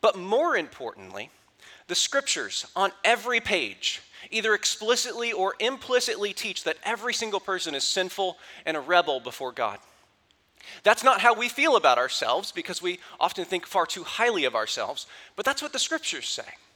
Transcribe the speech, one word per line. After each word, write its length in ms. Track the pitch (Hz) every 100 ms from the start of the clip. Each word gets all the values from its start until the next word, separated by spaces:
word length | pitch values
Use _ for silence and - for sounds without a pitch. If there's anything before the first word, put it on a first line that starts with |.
But 140 | 226 196
more 400 | 180 226 339 247
importantly, 760 | 156 - 127 - 95 98 120 _ _ _ - - -
the 80 | -
scriptures 720 | - 277 277 - 107 - - -
on 160 | 190 -
every 360 | 190 233 226 240
page 640 | 233 190 117 98 - - - - -
either 240 | 220 220
explicitly 800 | 208 - - 214 240 247 233 233
or 240 | - 190 -
implicitly 720 | 220 262 - 247 247 - 202
teach 320 | 190 220 180 -
that 120 | 156
every 320 | - 226 233 226
single 240 | 226 196
person 340 | - 185 165
is 100 | 139
sinful 540 | - - 185 - 190 - - - -
and 120 | 160
a 40 |
rebel 380 | 139 175 160 135
before 320 | 120 - 131
God. 280 | 123 113 101 - _ _ _ _ _ _ _ - -
That's 200 | - 226
not 180 | 262 220
how 120 | 233
we 160 | 220 240
feel 260 | - 311 240
about 220 | 147 120
ourselves 540 | 127 - 117 135 202
because 300 | - 151 170
we 180 | 175 180 - -
often 240 | 175 -
think 220 | 170 180 -
far 220 | 196 160
too 160 | -
highly 420 | 165 - 233 208 135
of 100 | 117
ourselves, 520 | 107 - 104 143 - - - -
but 80 |
that's 200 | 220 277
what 100 | 294
the 60 | 269
scriptures 480 | - 320 - 156 -
say. 160 | - - - _